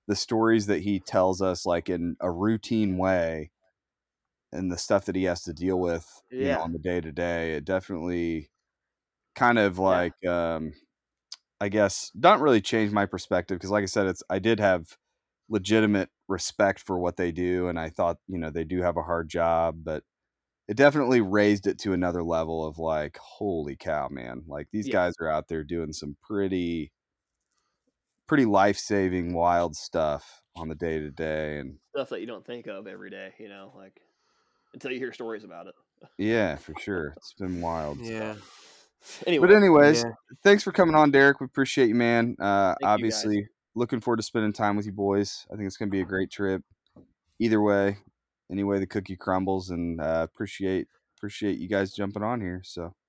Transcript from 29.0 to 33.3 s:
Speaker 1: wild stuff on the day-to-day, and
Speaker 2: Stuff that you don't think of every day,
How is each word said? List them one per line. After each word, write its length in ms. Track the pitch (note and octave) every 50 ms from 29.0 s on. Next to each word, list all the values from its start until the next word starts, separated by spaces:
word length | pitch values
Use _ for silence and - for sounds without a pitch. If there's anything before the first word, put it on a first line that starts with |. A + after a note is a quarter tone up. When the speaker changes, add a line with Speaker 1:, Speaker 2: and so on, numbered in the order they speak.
| F#2+ F#2 F2+ F2+ E2+ F2 F2+
Speaker 1:
wild 420 | E2 E2+ F2 F2 F2 F2 E2 D2+
stuff 680 | - - - - E2+ D#2+ D2+ D2 C#2+ - - - _ _ _ _
on 120 | - E2 D#2+
the 60 | D#2+
day-to-day, 840 | D#2 F2 E2 D#2+ D#2+ D2+ D2+ C#2 D#2+ E2 D#2 D#2 D#2 D#2 D2+ D2+ D2
and 200 | C#2 C2+ D2+ - _ _ -
Speaker 2:
Stuff 140 | C#3 B2+ -
that 100 | B2+ F#2
you 40 | G2+ A#2+
don't 180 | A#2 F#2+ -
think 220 | - A#2+ A#2+ A2 -
of 200 | G2+ G2 G#2+ G2
every 220 | G2 G2 G2 G2
day, 240 | G2 G2 F#2+ F#2+